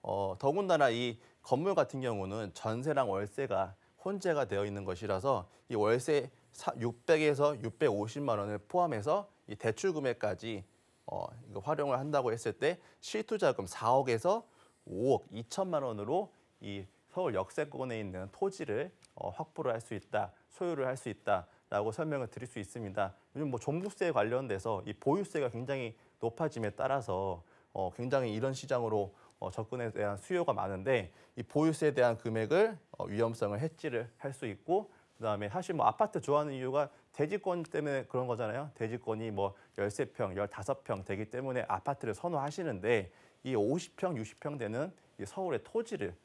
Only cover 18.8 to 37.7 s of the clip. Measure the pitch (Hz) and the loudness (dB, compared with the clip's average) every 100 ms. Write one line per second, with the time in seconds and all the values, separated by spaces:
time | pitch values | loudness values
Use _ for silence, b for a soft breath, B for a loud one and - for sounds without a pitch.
18.8 | 175 _ - - - - 156 - 135 113 | -4 _ -20 -10 -8 -6 -8 -4 -2 -2
19.8 | - 104 - 107 101 b b - 180 156 | -4 -8 -2 -2 -2 b b -6 -4 0
20.8 | 127 131 123 101 - 95 87 _ _ 101 | -2 -2 -6 -6 0 0 0 _ _ 0
21.8 | 107 107 156 143 117 - 123 117 98 120 | 0 -2 -2 -2 -4 -8 -10 -8 -10 -8
22.8 | 101 92 95 b b 135 151 120 - 156 | -6 -2 -2 b b -6 -2 -2 -2 -2
23.8 | 202 - 175 131 107 123 135 95 113 101 | -4 -2 2 4 4 2 0 -2 -2 -4
24.8 | 104 104 135 175 196 160 127 113 123 135 | -4 -2 2 2 0 0 -2 -2 -4 -4
25.8 | 117 - b _ 113 - 156 117 107 - | -4 -10 b _ -6 -2 -4 0 -4 -2
26.8 | 135 135 104 92 98 85 B B B 95 | 0 0 0 -2 -2 -4 B B B -4
27.8 | 92 - 123 139 123 107 131 131 135 127 | -4 -4 0 0 0 0 -2 -2 -2 0
28.8 | 117 107 98 B B _ 95 107 110 127 | 2 0 0 B B _ -6 -6 -6 -4
29.8 | 113 101 104 101 - 180 170 101 98 95 | -4 -2 -2 -2 -2 0 2 2 0 -2
30.8 | 101 123 90 B B - 113 147 156 156 | 2 2 2 B B -12 -2 4 4 4
31.8 | 156 131 120 110 117 113 110 170 220 190 | 2 6 4 4 0 0 4 4 4 2
32.8 | _ - 90 101 113 113 104 104 156 - | _ -8 -4 2 2 2 -2 0 -4 -4
33.8 | 156 120 117 _ 139 135 123 95 - 185 | -4 -4 -4 _ -8 -6 -6 -6 0 0
34.8 | 214 b b _ 113 101 104 170 185 165 | 0 b b _ -2 0 -2 -4 -2 4
35.8 | 120 - - 170 131 147 151 131 127 139 | 4 4 2 2 2 2 2 -2 0 0
36.8 | 139 B B - 156 202 190 175 156 | 0 B B -2 0 0 0 -2 -2